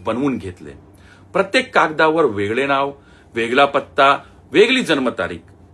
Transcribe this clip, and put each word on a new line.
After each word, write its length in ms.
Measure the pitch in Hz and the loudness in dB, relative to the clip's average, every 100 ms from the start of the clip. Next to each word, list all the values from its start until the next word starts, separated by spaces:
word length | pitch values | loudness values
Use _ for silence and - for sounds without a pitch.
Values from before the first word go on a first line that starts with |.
| 104 | -8
बनवून 320 | 113 143 113 | -4 -4 -4
घेतले. 340 | 92 - 76 69 - - - - - | -10 -14 -20 -20 -20 -20 -20 -20 -8
प्रत्येक 400 | 180 190 254 247 180 | -4 0 -2 0 0
कागदावर 500 | 160 151 160 160 143 | 0 2 2 4 0
वेगळे 420 | 101 101 117 139 | 0 -4 -2 0
नाव, 240 | 139 139 139 - - - 113 | -2 -2 -6 -20 -20 -12 -6
वेगळा 300 | 117 127 143 | -2 2 2
पत्ता, 460 | 139 - - 139 135 - - - | 0 -4 2 2 2 -4 -20 -4
वेगळी 320 | 151 233 262 | 2 4 2
जन्मतारीख 680 | 180 143 127 - 87 85 - - - | 0 0 0 -4 -6 -8 -16 -20 -18